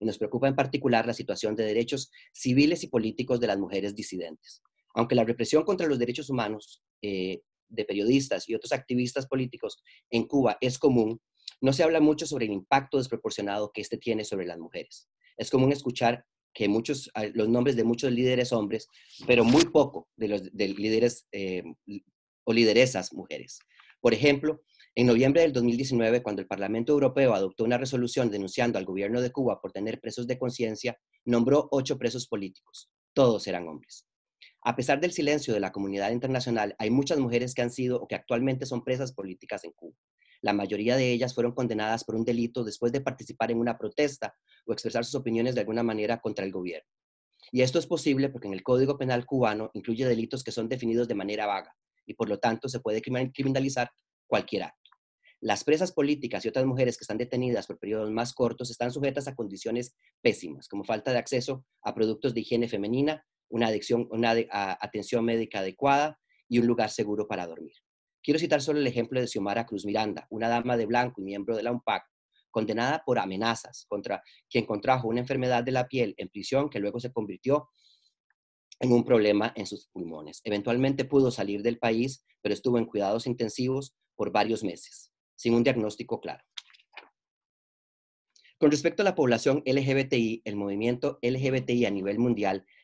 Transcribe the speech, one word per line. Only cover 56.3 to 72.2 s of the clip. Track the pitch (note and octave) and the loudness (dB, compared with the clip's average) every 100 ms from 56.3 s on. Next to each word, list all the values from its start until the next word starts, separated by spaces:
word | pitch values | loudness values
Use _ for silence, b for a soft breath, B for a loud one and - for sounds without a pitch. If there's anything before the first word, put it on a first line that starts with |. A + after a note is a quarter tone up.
| G2 | -6
y | A#2 | -2
otras | C3 C3 | 0 0
mujeres | B2+ B2+ A#2+ | 2 0 0
que | |
están | - G#2+ | -4 -6
detenidas | B2 B2 B2+ A2+ - | -4 -2 0 -2 -4
por | - | -10
periodos | G2+ G#2+ G#2+ | -6 -4 -2
más | A2 B2 | -2 -4
cortos | - A#2+ - A#2+ | 0 -2 -2 -8
están | A#2 B2 | -4 -4
sujetas | C#3 C#3 C#3 C3+ | -2 -2 -2 -6
a | |
condiciones | C3 G#2+ G2 - A#2 B2 _ _ _ | -6 -8 -8 -4 -4 -6 _ _ _
pésimas, | A#2+ G2+ E2+ C2+ - | 0 0 -4 -14 -12
como | G2+ | -8
falta | G2 A2 A#2 | -4 -4 0
de | A#2+ | -2
acceso | A2+ B2+ B2+ C3 - _ | 0 -2 -2 -8 -12 _
a | G#2+ G#2 | -8 0
productos | A2 G#2+ C#3 | 0 0 -2
de | A#2+ | -2
higiene | G#2+ A#2+ A2+ | -2 -2 0
femenina, | A2 G2+ B2+ D3 D#3 _ _ _ | -2 -2 0 0 -2 _ _ _
una | A#2 A2+ | -2 0
adicción, | G#2+ - A#2+ A#2+ | -2 0 -2 -2
una | A2+ A#2 | 0 2
ade-, | A#2 A2+ | 2 0
a-, | G2+ G2 - | -4 -4 -6
atención | G#2 G#2+ G2 A#2+ | -8 -8 -4 -2
médica | A#2 A2+ A2 G#2 | 0 0 -2 -4
adecuada | F#2+ F#2 C#3 C#3 D3+ - _ _ - | -6 0 2 2 0 -4 _ _ 0
y | A#2+ | 4
un | A#2 | 4
lugar | A#2 G#2+ | 4 0
seguro | - G#2 G#2 G#2 | -2 -2 -2 -4
para | G2 E2+ | -6 -6
dormir. | E2 D#2 - _ _ _ _ | -10 -16 -20 _ _ _ _
Quiero | - D3+ | 0 0
citar | D#3+ D3 | 2 2
solo | C#3 D3+ | 2 0
el | C3+ | 0
ejemplo | A#2+ A#2 B2+ | 0 -2 -2
de | A#2+ | -2
Xiomara | G#2+ G2+ G#2 | -2 -2 -2
Cruz | A#2 G2+ G2+ | -4 -6 -2
Miranda, | G#2+ G#2+ G2+ - | -2 -2 -4 -8
una | A2 A2+ | -4 0
dama | A#2 A#2+ A#2+ | 0 0 0
de | G#2+ | 2
blanco | A#2+ B2 B2 | 0 0 -4
y | |
miembro | F#2+ G2+ G2+ A2+ | -8 -6 -4 -4
de | |
la | A#2 | -2
unpac, | A#2+ - G2 - _ | -4 -2 -4 -6 _